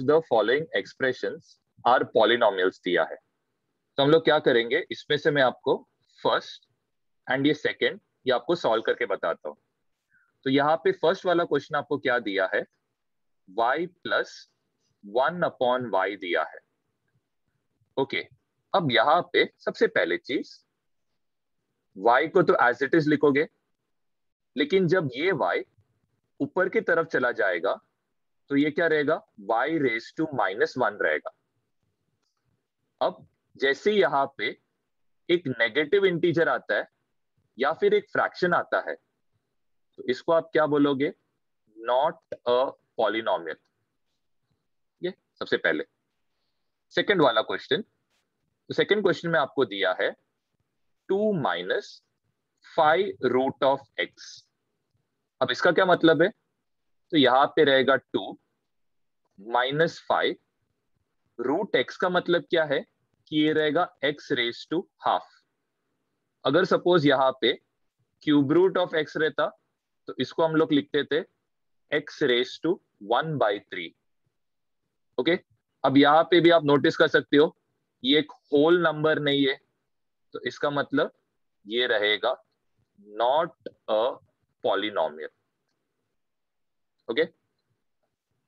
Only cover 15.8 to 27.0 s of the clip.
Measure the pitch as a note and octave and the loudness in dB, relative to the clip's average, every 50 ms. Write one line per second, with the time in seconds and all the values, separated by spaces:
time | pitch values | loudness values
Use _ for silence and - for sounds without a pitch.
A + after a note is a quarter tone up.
15.8 | B2+ A#2 F#2+ F#2+ F#2 G2 G#2 F#2+ F#2+ F2 F2 E2 D#2 - - - _ _ _ _ | -2 -2 -2 -2 -2 -2 -4 -6 -6 -4 -2 -2 -2 -4 -8 -18 _ _ _ _
16.8 | _ _ _ _ _ _ _ _ _ _ _ _ _ _ _ _ _ _ _ _ | _ _ _ _ _ _ _ _ _ _ _ _ _ _ _ _ _ _ _ _
17.8 | _ _ _ - C3+ - - F2+ - - - _ _ _ _ _ _ _ - F#3+ | _ _ _ -4 -4 -4 -4 -8 -8 -10 -16 _ _ _ _ _ _ _ -4 -2
18.8 | F3+ C#3 A#2+ A2 A2 C#3+ D#3 F3 E3+ - - - - - - _ - - G3 - | -2 2 2 2 4 4 2 2 0 0 0 0 0 0 -4 _ -10 -10 -2 0
19.8 | B3 A3 - - F2+ E3+ - F3 - - C3 E3+ D4 - - - _ _ _ _ | -2 0 2 0 0 0 -2 -4 -4 -6 -6 -6 -6 -8 -16 -20 _ _ _ _
20.8 | _ _ _ _ _ _ _ _ _ _ _ _ _ _ _ _ _ _ _ _ | _ _ _ _ _ _ _ _ _ _ _ _ _ _ _ _ _ _ _ _
21.8 | _ _ _ F#2+ F#2+ A#2 A#2+ C3 D3+ D#3+ - F#3 F3 - F3+ - - A#2+ B2 - | _ _ _ -2 2 2 2 4 2 2 2 2 4 4 2 2 2 2 2 0
22.8 | C#3 C3 - E3 D3+ D3 D3+ C#3+ - D3 C3+ C#3 D#3 G3+ _ _ _ _ _ _ | -2 0 2 2 2 2 2 4 4 4 4 2 0 -2 _ _ _ _ _ _
23.8 | _ _ _ _ _ _ _ _ _ _ _ _ _ _ _ B2 D3 D3 F#3+ F#3+ | _ _ _ _ _ _ _ _ _ _ _ _ _ _ _ -4 -2 0 2 2
24.8 | F#3+ E3 E3+ F#3+ E3+ C3+ A#2+ B2+ D#3 F#3 F#3+ C3+ G#2 F2 F2+ C3+ F#3+ - _ _ | 2 2 2 0 0 -2 -6 -4 -2 -2 -2 0 -2 -2 -2 -4 -6 -8 _ _
25.8 | _ _ _ _ _ _ _ _ _ _ _ _ C#3+ C#3+ - F#3+ F3+ F#3 - A3+ | _ _ _ _ _ _ _ _ _ _ _ _ -8 -4 -2 -2 -2 0 0 -2
26.8 | G3 - F3 E3 | 0 0 0 0